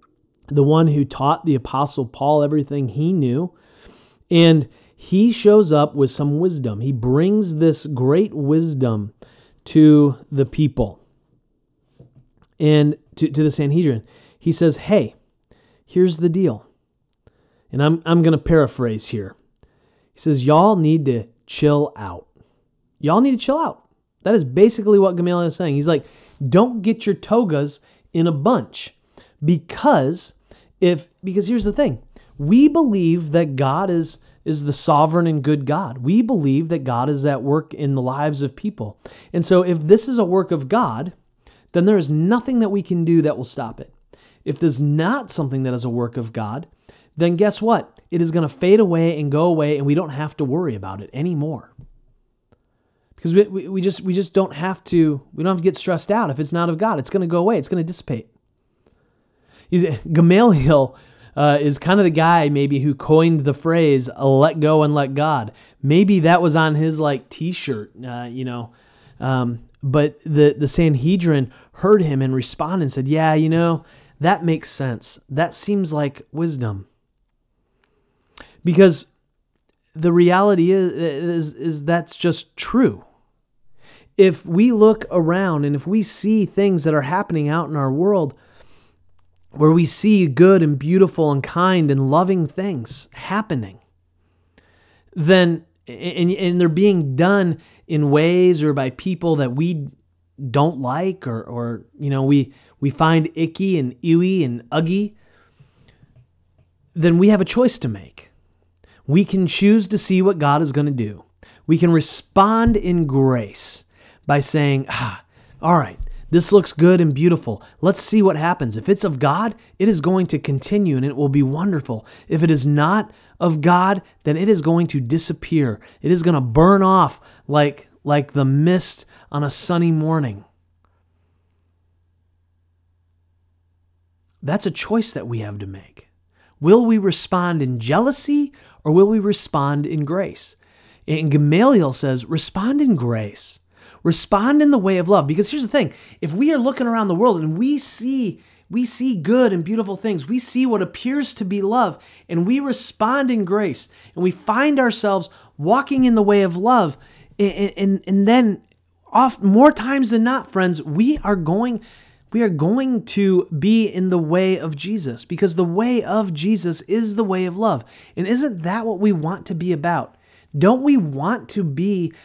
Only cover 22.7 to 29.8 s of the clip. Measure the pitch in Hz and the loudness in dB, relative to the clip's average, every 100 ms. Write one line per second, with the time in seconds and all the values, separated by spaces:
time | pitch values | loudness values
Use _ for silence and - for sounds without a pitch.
22.7 | _ _ - 147 196 277 240 - 302 302 | _ _ -6 0 2 2 0 -2 -2 -2
23.7 | - _ _ _ _ 185 220 135 135 226 | -6 _ _ _ _ 0 0 2 4 4
24.7 | 226 208 202 190 175 175 175 170 165 170 | 4 2 4 4 0 -2 0 -2 -2 -2
25.7 | 139 151 151 - _ _ - 135 175 247 | 0 0 0 -2 _ _ -10 0 2 2
26.7 | 233 196 226 208 185 - 226 202 147 143 | 0 -2 -2 -2 -4 0 0 2 -2 -4
27.7 | - _ _ _ 170 170 143 190 220 107 | -8 _ _ _ -2 0 0 0 0 -2
28.7 | - - _ _ _ _ - 151 170 - | -14 -18 _ _ _ _ -6 0 0 -2
29.7 | - | -2